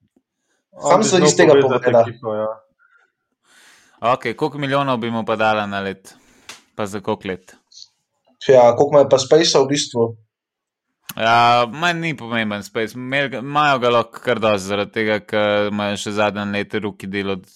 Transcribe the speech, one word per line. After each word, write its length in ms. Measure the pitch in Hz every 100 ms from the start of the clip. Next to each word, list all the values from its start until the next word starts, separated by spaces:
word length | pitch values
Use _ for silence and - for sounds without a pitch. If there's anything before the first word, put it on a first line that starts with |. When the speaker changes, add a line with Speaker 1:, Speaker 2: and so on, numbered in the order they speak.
| _ _ _ _ _ _ _ -
Speaker 1:
On 140 | 143
Speaker 2:
Sam 60 | 180
Speaker 1:
bi 80 | 214
Speaker 2:
se 40 |
Speaker 1:
znal 140 | 185 151
Speaker 2:
iz 100 | -
tega 160 | 165
Speaker 1:
povezati 320 | 143 135 123
Speaker 2:
pogleda. 180 | 123 120
Speaker 1:
ekipo, 320 | 117 - 113
ja. 140 | 107 107 110 _ _ _ _ _ _ _ _ _ _ _ _ _ _
Speaker 3:
Okej, 300 | 113 127 123
koliko 240 | 107 151 147
milijonov 400 | 139 139 139 123
bi 120 | 117
mu 140 | 117
pa 120 | 104 107
dala 300 | 110 107 104
na 140 | 98
let? 360 | 98 95 - - _ _ _ - _
Pa 140 | - 104
za 140 | 101
koliko 280 | 98 107 98
let? 280 | 92 _ _ _ - - _ _ _ _ _
Speaker 2:
Ja, 300 | - 127 120
koliko 200 | 117 139
ima 120 | 147 139
pa 120 | 131
Spacea 420 | - 156 170 156
v 80 | 131
bistvu? 400 | 143 - 120 113 110 _ _ _ _ _ _ _ _ -
Speaker 3:
Ja, 240 | - 110 117 117 120 120
manj 320 | 139 175 165
ni 120 | 165
pomemben 480 | 135 117 117 107 104
Space. 320 | 95 120 110
Imel 360 | 123 127 139 139
ga, 80 | 120
imajo 400 | 135 147 147 135
ga 100 | 120
lahko 280 | 120 110 -
kar 180 | - 117
dosti, 300 | 110 104 92
zaradi 240 | 101 101
tega, 280 | 113 107 107
ker 480 | 101 107 104 104 104
imajo 280 | 104 104 101
še 160 | 110
zadnji 340 | 104 104 101 101
let 240 | 101 101 107
rookie 320 | 104 95 98
deal 220 | 101 98
od, 140 | 95 -